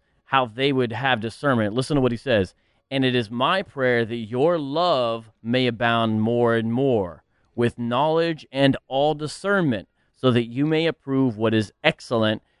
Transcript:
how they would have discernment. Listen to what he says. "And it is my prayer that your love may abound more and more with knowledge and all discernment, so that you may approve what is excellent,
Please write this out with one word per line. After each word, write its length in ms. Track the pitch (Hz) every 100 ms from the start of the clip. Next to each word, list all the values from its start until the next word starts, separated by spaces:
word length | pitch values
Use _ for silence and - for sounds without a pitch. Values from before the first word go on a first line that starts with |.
| _ _ -
how 200 | 135 123
they 260 | 110 139
would 180 | 131 120
have 280 | 110 135 123
discernment. 540 | 113 - 143 123 104 110
Listen 200 | 135 147
to 60 |
what 100 | 127
he 60 | 117
says. 360 | 139 113 92 _ _ _ -
"And 160 | 135 131
it 100 | 123
is 140 | 107
my 300 | 120 135 190
prayer 420 | 196 139 127 120 113
that 100 | 120
your 420 | 107 123 151 175
love 760 | 139 147 180 143 120 113 110 _
may 240 | 113 127 127
abound 540 | 117 120 117 113 110
more 340 | 107 120 120 113
and 180 | 113
more 500 | 120 139 117 90 76 _ _ _ -
with 220 | 120 -
knowledge 680 | 120 123 151 160 170 160 -
and 240 | 131 139 123 -
all 260 | 131 147
discernment, 720 | 151 151 - 196 202 165 107 85 _ _ _
so 160 | 131
that 140 | 120 117
you 200 | 120 151
may 200 | 160 165
approve 500 | 147 - 135 131 107
what 160 | 113
is 180 | 110 104 _
excellent, 580 | 151 - - 120 110 110 _ _